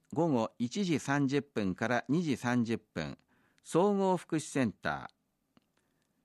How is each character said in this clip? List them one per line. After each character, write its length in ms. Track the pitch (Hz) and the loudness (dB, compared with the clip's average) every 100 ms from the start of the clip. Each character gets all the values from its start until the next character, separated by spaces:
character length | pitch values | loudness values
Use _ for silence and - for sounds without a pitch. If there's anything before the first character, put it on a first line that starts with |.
| - | -8
午 140 | 123 170 | -2 2
後 240 | 127 110 - | 2 0 -2
一 260 | 120 202 | -4 -2
時 140 | 190 143 | 0 0
三 300 | - 143 139 | 0 0 2
十 140 | 143 | 0
分 340 | 131 - 98 87 | -2 -4 -2 -2
か 100 | 113 | 0
ら 180 | 120 - | 0 0
二 160 | 156 | -2
時 120 | 165 113 | 0 -2
三 280 | 123 123 | 0 0
十 120 | 117 113 | 0 -2
分、 400 | _ 87 76 - _ _ _ _ | _ -8 -8 -10 _ _ _ _
総 320 | - 160 202 | -2 2 2
合 220 | 202 190 180 | 2 2 0
福 180 | - 156 | 0 -4
祉 40 | |
セ 240 | - 143 | -2 0
ン 80 | 117 | 0
タ 380 | - 82 71 - | -2 -6 -6 -8
ー。 40 | _ _ _ _ _ _ _ _ _ _ _ | _ _ _ _ _ _ _ _ _ _ _